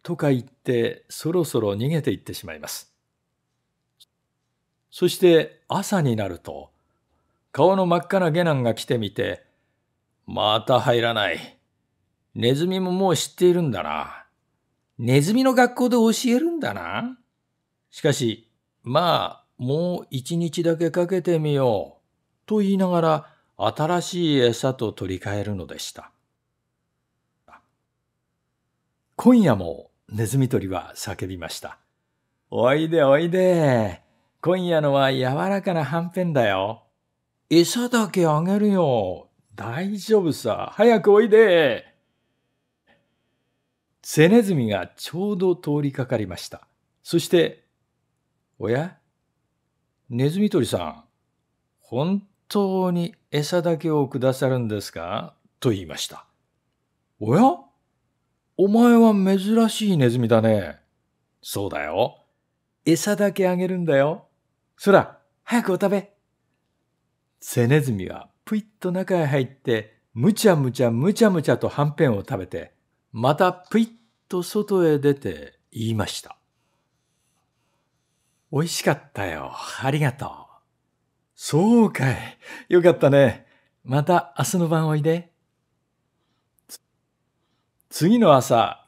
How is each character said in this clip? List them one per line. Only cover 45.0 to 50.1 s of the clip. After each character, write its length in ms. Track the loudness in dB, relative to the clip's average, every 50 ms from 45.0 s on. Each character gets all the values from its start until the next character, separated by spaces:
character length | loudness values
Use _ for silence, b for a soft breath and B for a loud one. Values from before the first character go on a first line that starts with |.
| -16 -12 -8
ょ 160 | -6 -4 -4 -4
う 40 |
ど 200 | -2 0 0 -2
通 260 | -2 -2 -4 -2 -2 -2
り 80 | -4
か 160 | -4 -4 -6
か 100 | -4 -4
り 120 | -4 -4 -6
ま 80 | -10
し 120 | -14 -14 -18
た。 200 | -18 -20 _ _ _ _ _ _ _ _ _
そ 160 | -4 -2 -2
し 80 | 0
て、 380 | 2 2 2 2 0 -4 _ _ _ _ _ _ _ _ _ _ _ _ _ _ _ _ _ _ _ _ _
「お 100 | -4 -2
や？ 280 | -2 -2 -4 -6 -12 _ _ _ _ _ _ _ _ _ _ _ _ _ _ _ _ _ _ _ _ _ _
ネ 200 | _